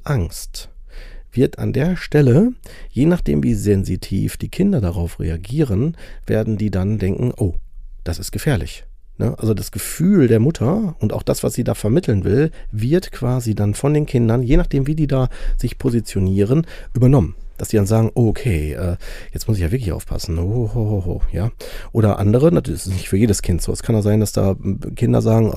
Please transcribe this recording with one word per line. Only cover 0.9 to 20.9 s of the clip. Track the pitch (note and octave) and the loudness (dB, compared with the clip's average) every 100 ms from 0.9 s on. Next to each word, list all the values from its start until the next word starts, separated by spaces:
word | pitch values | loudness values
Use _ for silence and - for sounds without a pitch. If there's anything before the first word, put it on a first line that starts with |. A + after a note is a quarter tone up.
| - - - - | -16 -14 -16 -8
wird | A#2 C#3+ - | 0 0 0
an | G#2+ | -4
der | G#2+ D#3+ F3+ | -2 -2 -2
Stelle, | - D3+ C3+ D#3 A#3+ B3 - - - | 0 4 6 6 4 0 -14 -16 -8
je | - D#3+ | 0 2
nachdem, | F3 - D3 | 2 0 0
wie | C3 | 0
sensitiv | G#2+ G2+ G2 F#2 F#2 - G2 G#2 - | 0 2 2 0 -4 -4 -2 -2 -4
die | G#2 | -8
Kinder | - G3+ F3 | 0 0 2
darauf | F2+ F2 E2+ - | 0 -2 -4 -4
reagieren, | E2+ E2 F#2+ C#3+ C#3 F#2+ D3+ E3 - - - | -4 -4 -4 -2 0 2 0 -4 -14 -12 -2
werden | G#2+ A2 G#2 | -2 0 -2
die | G#2+ | 0
dann | F#2+ F#2+ G#2+ | 0 0 0
denken, | F#2+ F#2 B2 - | -2 0 -2 -2
"Oh, | F#2+ - - - - - | -2 -2 -6 -14 -16 -10
das | E2+ E2 | -6 -6
ist | - | -6
gefährlich." | G2 D#3 A2+ D2+ - - - - - | -4 0 -2 -2 -10 -18 -20 -20 -4
Ne? | A2 - | -4 0
Also | A2 | -2
das | G2 - | -2 -4
Gefühl | - - - F3 G3+ B2 | -8 -8 0 2 4 6
der | A2 | 6
Mutter | B2+ - A2+ G#3 G3+ - | 4 2 0 0 -2 -2
und | G#2+ | -2
auch | - | -2
das, | - - | -2 0
was | B2 | -2
sie | - | -2
da | A2+ | -2
vermitteln | - G#2+ C#3+ F#3 G#2 | -2 2 2 2 0
will, | F2+ A2+ D#3 - - | 2 2 2 -2 -8
wird | G#2+ B2 F3 - | -4 0 0 0
quasi | - B2 B2+ A#2 | -6 -2 -2 -2
dann | G2+ G#2 | 0 0
von | G2+ C#3+ | 0 2
den | D3+ | 2
Kindern, | D3+ C3 A2+ A#2+ | 2 2 4 2
je | B2 D#3+ | 4 4
nachdem, | F3 C#3 C3+ | 4 0 0
wie | |
die | D#3+ C#3+ | 0 0
da | C3+ B2 - - - | 2 0 -2 -2 0
sich | A#2+ - | -2 -2
positionieren, | B2 A#2 A2 G2 F#2+ F#2+ G2 D3+ E3 - - | 0 0 0 -2 2 2 4 2 0 -8 -8
übernommen. | - B2+ C#3+ D#2 - - - | 4 6 6 4 -4 -14 -10
Dass | - | 0
die | G#2+ | 2
dann | G2 | 4
sagen, | A2+ A2+ | 4 2
"Oh, | - A2+ | 4 2
okay, | - B2+ D#2+ D2+ | 2 0 0 -2
äh, | C2 F2 F2 - - - | -4 -4 -4 -8 -12 -10
jetzt | - - | -8 -2
muss | G#2 | 0
ich | |
ja | E2 | 0
wirklich | B2+ G#2 | -2 -2
aufpassen." | D2 - - - E2+ | -6 -4 -6 -4 -2
Oh, | F2+ A#2+ A2 | -2 -2 -2
ho, | A#2 G#2+ | -2 0